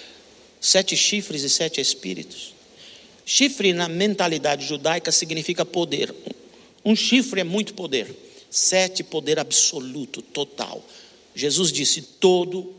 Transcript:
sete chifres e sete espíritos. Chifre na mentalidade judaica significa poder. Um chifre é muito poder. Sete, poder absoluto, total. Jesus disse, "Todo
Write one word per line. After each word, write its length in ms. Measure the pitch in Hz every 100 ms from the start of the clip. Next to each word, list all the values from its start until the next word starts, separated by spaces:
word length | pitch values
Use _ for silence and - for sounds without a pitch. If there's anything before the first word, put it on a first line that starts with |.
| - - - - - _
sete 360 | - 190 190 156
chifres 460 | - 208 196 151
e 80 | 139
sete 300 | - 165 151
espíritos. 760 | 131 - 92 90 - - - - - - - - - - -
Chifre 460 | - 277 277 202
na 160 | 175 175
mentalidade 760 | 165 208 190 180 156 147 143 139
judaica 440 | 147 151 170 165
significa 540 | - 165 160 156 175
poder. 500 | 170 180 165 143 123 - - - - - - _
Um 100 | 208
chifre 460 | 214 - 254 - 190
é 40 |
muito 280 | 170 196 214
poder. 420 | - 170 131 95 - - - -
Sete, 520 | - - 185 185 185
poder 360 | - 160 151 156
absoluto, 840 | 147 - - 151 127 139 123 -
total. 640 | - - 139 - 110 - - - - - _
Jesus 380 | - 143 143 180
disse, 300 | 143 135 -
"Todo 600 | 143 - 190 180 175 185 180